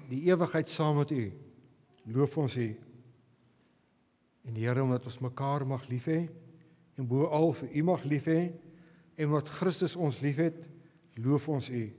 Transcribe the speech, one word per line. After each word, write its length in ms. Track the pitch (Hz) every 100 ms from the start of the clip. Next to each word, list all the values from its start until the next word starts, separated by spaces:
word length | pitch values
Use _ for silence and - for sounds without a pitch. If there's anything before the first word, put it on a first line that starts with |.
| 147
die 140 | 127 170
ewigheid 420 | 180 165 160 156
saam 300 | - 156 147
met 120 | 143
U, 100 | 143 107 92 - - - _ _ _ -
loof 220 | 120 143 160
ons 180 | 139 123
U. 120 | 113 107 - - - _ _ _ _ _ _ _ _ _ _ _ _ _ 127
En 80 | 110
Here, 260 | 113 123
omdat 240 | 135 123 123
ons 100 | 117
mekaar 460 | 127 127 139 143 135
mag 160 | 135 -
lief 160 | 123 143
hê, 140 | 160 170 - - - - _ _ -
en 100 | 127
bo 180 | 131 160
al 180 | 151 160 139
vir 140 | 127 147
U 40 | 165
mag 140 | 180 139
lief 200 | 147 160
hê, 100 | 160 175 - - - - - _ -
en 140 | 151
omdat 180 | 151 147 -
Christus 380 | 180 170 175 175
ons 220 | 160 110
lief 160 | 139 139
het, 300 | 165 165 - - - _ _ -
loof 300 | 120 147 147
ons 180 | 147 117
U. 100 | 123 110